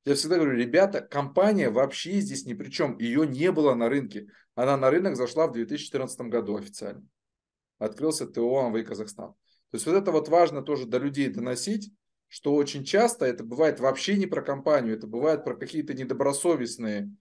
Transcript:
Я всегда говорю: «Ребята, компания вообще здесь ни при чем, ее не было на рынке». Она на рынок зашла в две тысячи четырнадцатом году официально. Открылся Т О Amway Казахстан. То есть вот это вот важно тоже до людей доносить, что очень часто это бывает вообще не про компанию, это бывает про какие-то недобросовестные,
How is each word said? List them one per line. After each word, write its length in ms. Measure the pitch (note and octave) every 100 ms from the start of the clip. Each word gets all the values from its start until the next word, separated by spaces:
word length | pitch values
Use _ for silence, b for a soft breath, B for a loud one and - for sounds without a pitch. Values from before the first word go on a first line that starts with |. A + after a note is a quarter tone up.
Я 100 | C#3
всегда 220 | C#3+ D#3 F3
говорю: 200 | D3+ A#2+
«Ребята, 440 | A#2+ D#3 G3 G3
компания 680 | - C#3+ C#3 - G3+ G3+ C3
вообще 500 | A2 C3+ - D#3+ G3
здесь 260 | - C3+ C3
ни 80 |
при 160 | A2 -
чем, 280 | - D3+ A#2
ее 260 | A#2 C3
не 280 | D#3 B2+ F3
было 220 | D#3+ D3
на 140 | A#2+ A#2
рынке». 380 | C#3 A#2+ G#2 - b b
Она 220 | - B2+ C#3
на 140 | C3
рынок 260 | D#3+ F#3+ C3
зашла 300 | B2 D#3 D#3+
в 60 |
две 120 | A#2
тысячи 220 | A2+ D3 -
четырнадцатом 440 | C#3 B2+ - A#2+
году 260 | A#2 G#2 G#2
официально. 460 | - - G2+ - - _ _ _ _ _ _ _
Открылся 480 | G#2+ G#2+ D#3 D3+ A#2+
Т 140 | -
О 280 | A#2+ C3+ B2
Amway 140 | A2
Казахстан. 480 | G#2+ G2+ G#2 - - _ _ _ _
То 60 | A2+
есть 100 | -
вот 80 |
это 160 | F#3+ G3
вот 160 | D#3 D3
важно 340 | E3 E3+ C#3+
тоже 240 | C3+ C#3+ B2+
до 120 | B2
людей 300 | C#3 C#3 C3+
доносить, 600 | G#2 B2 B2 - G#3+ - _ _ _ _
что 260 | - C#3+
очень 300 | D3 C#3 D3
часто 400 | C#3 G3 A#3 A#3
это 180 | C3 A#2+
бывает 380 | A#2 A#2+ D#3 C#3+
вообще 360 | C3 C3+ - G3+
не 100 | F#3
про 160 | D#3+
компанию, 520 | - C#3 D3 D3 A#2
это 120 | A2 A2
бывает 380 | A2+ D3+ D3+
про 120 | C#3 A#2+
какие-то 380 | - D#3+ C#3+
недобросовестные, 1160 | C3 B2+ B2+ C#3 C#3 F3 D#3 A#2 - A2+ G#2 G2+ -